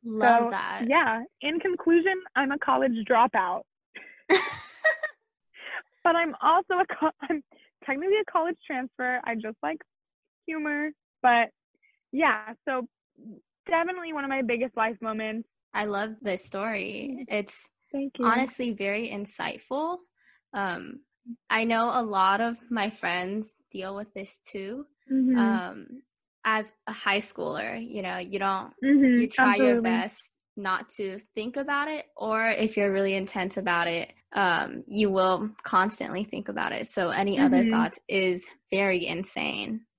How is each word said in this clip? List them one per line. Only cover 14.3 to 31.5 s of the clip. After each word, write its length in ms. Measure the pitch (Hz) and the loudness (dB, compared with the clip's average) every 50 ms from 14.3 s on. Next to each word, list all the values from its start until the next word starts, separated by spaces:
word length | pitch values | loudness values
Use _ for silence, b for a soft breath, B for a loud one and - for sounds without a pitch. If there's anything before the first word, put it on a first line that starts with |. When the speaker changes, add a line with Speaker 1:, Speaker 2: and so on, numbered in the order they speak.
Speaker 2:
my 120 | 269 269 262 | -2 -2 0
biggest 340 | 226 240 233 240 254 _ | 0 0 0 -2 -4 _
life 200 | - 220 220 233 196 226 | 0 0 0 0 -4 -6
moments. 460 | 220 220 220 220 220 214 226 233 _ _ _ _ _ _ | -6 -4 -4 -6 -6 -6 -8 -10 _ _ _ _ _ _
Speaker 1:
I 120 | 208 208 | -4 -2
love 320 | 214 202 196 208 220 220 214 | -2 -2 -4 -4 -6 -8 -8
this 240 | - 208 185 185 - | -4 -4 -4 -4 -6
story. 800 | - - 196 196 226 220 202 190 202 208 208 - 285 262 247 269 - | -8 -8 -6 -4 -4 -4 -4 -6 -6 -8 -8 -8 -8 -8 -10 -8 -4
It's 400 | - 208 202 202 - - - _ _ _ _ _ - | -4 -4 -4 -4 -10 -20 -20 _ _ _ _ _ -8
Speaker 2:
Thank 260 | 277 277 277 _ - | -6 -6 -6 _ -2
you. 300 | 247 226 226 247 262 262 | 0 2 2 2 0 -2
Speaker 1:
honestly 240 | - - 254 240 220 | -4 -6 -4 -4 -4
very 360 | 196 196 196 202 214 233 226 | -4 -4 -4 -2 -4 -4 -6
insightful. 880 | - 202 208 202 - - - 165 - - - _ 254 277 311 330 359 359 359 _ _ _ _ _ _ _ _ _ - | -8 -10 -10 -12 -10 -8 -6 -6 -6 -8 -10 _ -6 -4 -4 -4 -6 -8 _ _ _ _ _ _ _ _ _ _ -8
Um, 480 | 214 196 190 175 175 180 - - - _ _ _ _ _ 247 233 _ _ _ | -6 -4 -4 -4 -6 -10 -14 -16 -18 _ _ _ _ _ -18 -18 _ _ _
I 160 | 226 220 226 | 0 0 2
know 260 | 233 233 226 226 240 - | 2 2 2 2 2 0
a 100 | 254 240 | 0 -2
lot 380 | 220 208 190 190 190 196 202 | 0 2 2 4 4 4 4
of 180 | 226 233 233 233 - - | 2 -2 -2 -6 -8 -6
my 200 | 240 226 202 214 | -2 -2 -2 -2
friends 640 | 214 - - 180 170 180 180 185 196 214 214 220 - _ _ _ | -4 -4 -4 -2 -2 -2 -2 -4 -4 -6 -6 -8 -12 _ _ _
deal 240 | _ 196 185 190 196 | _ -10 -10 -8 -8
with 160 | 196 214 214 _ | -10 -10 -12 _
this 240 | 202 196 196 - - | -14 -14 -14 -16 -20
too. 480 | _ - - 202 190 196 226 262 294 _ _ _ _ _ | _ -14 -12 -10 -10 -8 -10 -12 -12 _ _ _ _ _
Speaker 2:
Mm-hmm. 500 | 269 269 262 254 254 240 233 226 226 - 180 | 0 2 4 4 4 4 4 4 2 0 -2
Speaker 1:
Um, 400 | - - - - - - 262 285 _ _ _ _ _ _ _ _ | -4 -10 -14 -16 -18 -20 -20 _ _ _ _ _ _ _ _ _
as 280 | 220 220 220 214 214 _ _ _ | 0 0 0 -2 -4 _ _ _
a 60 | - 220 | -12 -12
high 260 | - - 208 196 202 | -4 -2 0 0 0
schooler, 600 | 214 - - - - 156 - 151 - 226 - 226 226 | -2 -6 -8 -6 -4 -4 -4 -4 -6 -6 -6 -8 -10
you 160 | 240 - 214 190 | -10 -10 -8 -8
know, 160 | 180 180 180 | -6 -8 -8
you 200 | 180 180 196 196 | -10 -8 -6 -4
don't, 360 | 196 196 196 190 - - - _ 247 | -2 -2 -2 -2 -6 -10 -12 _ 2
Speaker 2:
Mm-hmm. 380 | 269 285 285 277 262 247 240 226 | 4 6 6 8 6 6 6 4
Speaker 1:
you 60 | - | 2
try 280 | - - 262 254 - | 2 4 4 6 6
your 200 | 202 262 254 240 | 6 6 4 4
Speaker 2:
Absolutely. 0 | |
Speaker 1:
best 420 | 240 226 226 233 - 185 214 - - - - _ _ _ _ _ | 4 2 2 0 0 0 -4 -8 -14 -20 -20 _ _ _ _ _
not 320 | - 202 190 185 - 220 _ | -8 -4 -2 -2 -2 -4 _
to 280 | - - 208 190 190 208 214 _ _ | -10 -8 -8 -8 -8 -10 -14 _ _
think 220 | 226 214 240 | -8 -8 -6